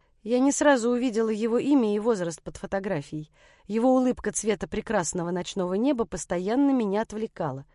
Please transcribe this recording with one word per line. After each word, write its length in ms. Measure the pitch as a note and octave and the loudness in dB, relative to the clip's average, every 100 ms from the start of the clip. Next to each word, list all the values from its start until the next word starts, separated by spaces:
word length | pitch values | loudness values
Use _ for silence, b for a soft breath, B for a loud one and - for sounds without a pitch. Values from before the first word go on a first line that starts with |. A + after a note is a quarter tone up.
| _ _ | _ _
я 160 | G#3+ B3 | -2 2
не 140 | C4+ | 2
сразу 380 | - D4 C4+ A3+ | 4 4 4 2
увидела 380 | B3 B3+ G#3+ A3+ | 0 0 0 0
его 300 | G#3+ A3+ A#3+ | 0 0 0
имя 360 | C4+ C#4+ A3 | 2 4 4
и 40 | G#3 | 0
возраст 420 | A3 G#3+ E3+ D#3+ | 0 0 -2 -6
под 140 | - - | -12 -14
фотографией. 760 | - G3 G3 E3+ - D3+ D#3 b b b - | -6 -4 -2 -4 -6 -10 -12 b b b -6
Его 280 | G#3+ B3+ | 0 4
улыбка 380 | B3+ B3+ - - | 4 4 0 -4
цвета 360 | - G#3 G3+ F#3+ | -4 -2 -2 -4
прекрасного 640 | G#3 - G#3+ D#3+ F3+ E3+ | -6 -2 -2 -2 -4 -4
ночного 440 | F3 F3 - F3+ | -4 -6 -4 -2
неба 300 | F#3+ C4 B3+ | 0 0 0
постоянно 680 | G#3+ F#3 - F3+ F#3 B3 C#4+ | -2 -6 -6 -4 -2 2 2
меня 320 | C4+ G#3 G3+ | 2 0 -2
отвлекала. 640 | A3+ G#3+ A3 - E3 C3 - | -4 -6 -8 -6 -6 -6 -12